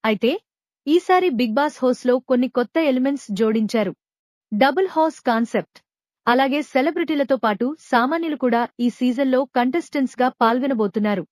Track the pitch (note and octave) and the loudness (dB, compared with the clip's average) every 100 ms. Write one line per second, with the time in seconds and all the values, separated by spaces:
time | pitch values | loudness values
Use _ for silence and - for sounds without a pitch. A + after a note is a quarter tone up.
0 | A3 G#3+ A#3 F#4 _ _ _ _ - E4+ | -2 0 0 -2 _ _ _ _ 0 0
1 | - F#4 F#4 A#3+ B3 A3 D4 - B3+ B3+ | 4 2 2 0 0 0 -2 0 -2 0
2 | B3+ B3+ - B3+ B3+ B3 A#3+ E4 D#4 B3+ | 0 -2 0 0 0 -2 -2 0 0 0
3 | C4 C#4+ - G3 A3 A3 G#3+ A3+ G3 - | 0 -4 -8 -2 0 0 0 -2 -2 -6
4 | _ _ _ _ _ G#3 C4+ C#4 F#4+ D#4+ | _ _ _ _ _ 0 2 2 0 2
5 | D#4+ - - A3+ A#3 G#3+ - - _ _ | 0 0 -2 0 0 -4 -6 -16 _ _
6 | _ _ - A#3+ C4+ C#4+ - C4+ C#4 E4+ | _ _ 0 2 2 0 -2 0 0 -2
7 | D#4 D4+ C4+ C4+ A3+ - B3 D#4 - A#3+ | -4 -2 0 0 0 0 -4 -6 -2 0
8 | B3+ E4 E4 D4 B3+ A#3 A#3+ - A#3+ - | 0 -2 -4 -2 -2 0 -2 -2 -4 -2
9 | B3+ A#3+ C#4 B3+ C4+ B3 B3 E4+ - D4 | -2 0 0 0 0 -2 0 -2 -4 -4
10 | B3+ - B3+ - A3+ B3 C4+ B3 G#3 A3 | -4 0 -2 2 0 2 -2 -2 -2 -2
11 | G#3 G3 - | -2 -2 -6